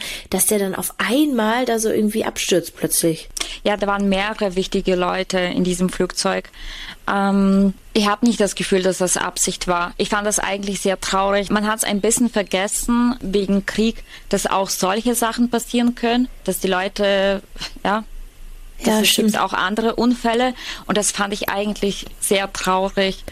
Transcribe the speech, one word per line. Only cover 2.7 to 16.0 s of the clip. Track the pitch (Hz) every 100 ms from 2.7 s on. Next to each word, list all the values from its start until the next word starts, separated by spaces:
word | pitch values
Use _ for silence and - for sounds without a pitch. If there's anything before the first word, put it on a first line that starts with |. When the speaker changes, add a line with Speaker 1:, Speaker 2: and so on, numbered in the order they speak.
| -
Speaker 1:
plötzlich. | 156 - 170 160 - - - - 208
Speaker 2:
Ja, | 202
da | 202
waren | 202 202
mehrere | 190 202 220 202 180
wichtige | 185 196 185 185
Leute | 180 185 185 185
in | 180 - 180
diesem | 180 180
Flugzeug. | - 185 - 196 185 - - - - - - -
Ähm, | 202 196 196 196 196 196 - -
ich | 226 208
hab | 208
nicht | 240 208
das | 196 -
Gefühl, | 180 190
dass | 185 175
das | 180 -
Absicht | 185 - - - -
war. | 175 175 -
Ich | 202
fand | 208 208
das | 208
eigentlich | - 196 202 190
sehr | 196 185
traurig. | - 190 196 202 196
Man | 208 208
hat's | 220
ein | - 208
bisschen | 214 220 233
vergessen | 214 185 185 202 - - 240 240 -
wegen | 190 202 190 196 190
Krieg, | - 220 - - - -
dass | 196 -
auch | 185 190
solche | - 185 208 226 233
Sachen | 226 233 240
passieren | 233 - 240 240
können, | 240